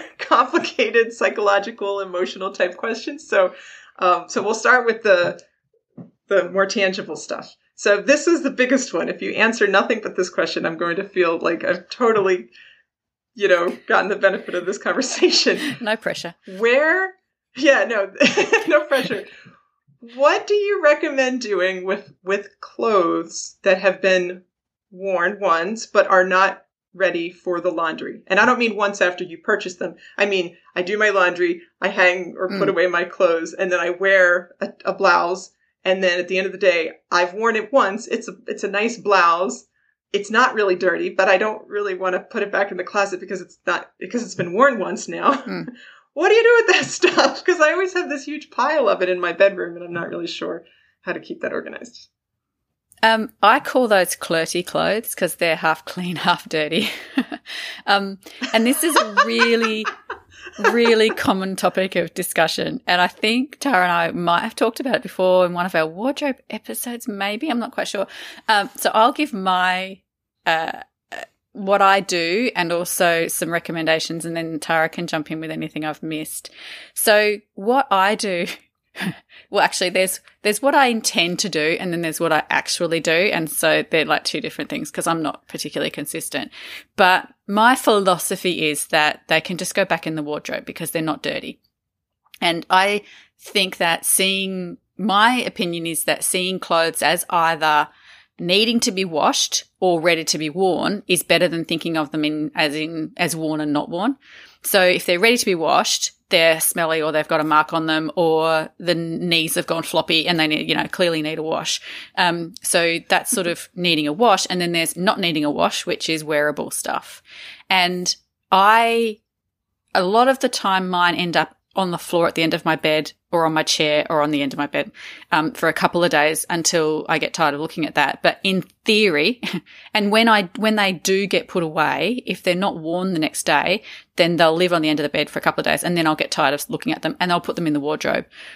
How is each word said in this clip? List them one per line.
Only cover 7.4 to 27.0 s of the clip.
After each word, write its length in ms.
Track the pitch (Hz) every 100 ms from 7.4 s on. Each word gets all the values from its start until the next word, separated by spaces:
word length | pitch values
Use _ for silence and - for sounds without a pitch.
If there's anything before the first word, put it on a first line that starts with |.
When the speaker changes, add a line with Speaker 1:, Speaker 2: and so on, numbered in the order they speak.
| - _ _ -
Speaker 1:
So 260 | 208 202
this 260 | 190 294 349
is 160 | 311
the 60 | 262
biggest 420 | - 247 262 -
one. 140 | 165 165
If 140 | 180
you 100 | 190
answer 360 | - 226 233 202
nothing 320 | 196 - 226
but 120 | 196 190
this 120 | 185
question, 360 | - 165 170 165
I'm 120 | 165
going 200 | 170 170
to 60 | 196
feel 300 | 185 170 165
like 240 | 165 165
I've 240 | - 185 -
totally, 600 | - 233 220 190 180 175 - - _ _ _ _ _ _ 220
you 120 | 202
know, 300 | 175 175 - -
gotten 220 | 196 185
the 80 | 190
benefit 380 | 196 185 - 175
of 100 | 180
this 120 | -
conversation. 1000 | 208 220 262 - 370 - 226 180 147 -
Speaker 2:
<laughs> 40 |
No 140 | 214 220
pressure. 400 | - - 170 - - 190
Speaker 1:
Where, 560 | 233 269 311 370 370 - _ _ _ 247
yeah, 300 | 285 247 196
no, 260 | 220 196 - 269 -
<laughs> 280 | - 440 -
no 160 | 294 302
pressure. 400 | 269 - 226 - - - _ _ _ _ _ 233 247
What 320 | 294 427 427
do 60 |
you 280 | 415 403 392
recommend 580 | 294 302 311 269 254 254
doing 420 | 214 185 185 185 185
with, 280 | 202 - _
with 260 | 180 202 - _
clothes 960 | - - 226 202 165 170 165 - - -
that 160 | 196 185
have 220 | 196 180
been 420 | 190 185 180 185 _ _ _ _ _
worn 480 | 185 190 180 180 202
once 440 | 196 165 175 226 -
but 220 | 208 190
are 160 | 185 185
not 400 | 185 196 - _ _ _
ready 380 | 175